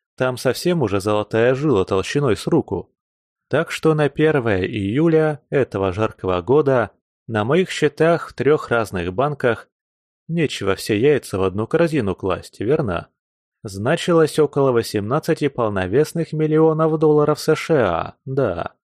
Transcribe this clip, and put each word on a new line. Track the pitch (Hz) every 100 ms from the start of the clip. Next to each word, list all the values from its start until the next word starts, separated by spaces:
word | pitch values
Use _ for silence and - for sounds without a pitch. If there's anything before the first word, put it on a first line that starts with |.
| _ -
Там | 131 123
совсем | 131 - 175 170
уже | 107 98
золотая | 104 104 104 110 120
жила | 131 151 101
толщиной | 92 98 - 143 139 98
с | -
руку. | 160 - 90 - _ _ _ _ _ _
Так | 139 165
что | - 160
на | 151 143
первое | - 156 147 113 95 95
июля | 107 98 127 165 156 156 143 _
этого | 143 120 98 95
жаркого | 92 110 - 95 90
года | 87 147 139 131 101 - _ _ -
на | 107
моих | 110 170 185
счетах | - 151 - 160 165 -
в |
трёх | - 127 151 -
разных | 120 104 95 87
банках, | 92 143 143 123 110 - _ _ _ _ _ -
нечего | 165 143 - 98
все | 95 - 104
яйца | 143 131 - 95
в |
одну | 95 95 113
корзину | 160 165 151 98
класть, | - 95 113 - -
верно? | 101 160 113 85 - _ _ _ _ _
Значилось | 107 95 117 165 - 165 151 -
около | 147 147 139
восемнадцати | 117 - 107 104 151 - 160 143
полновесных | - 110 98 90 123 156 170 160
миллионов | 151 156 156 160 156 160 156
долларов | 156 151 147 147
С | -
Ш | 151 -
А, | 151 101 85 87 -
да. | 131 135 113 85 - - _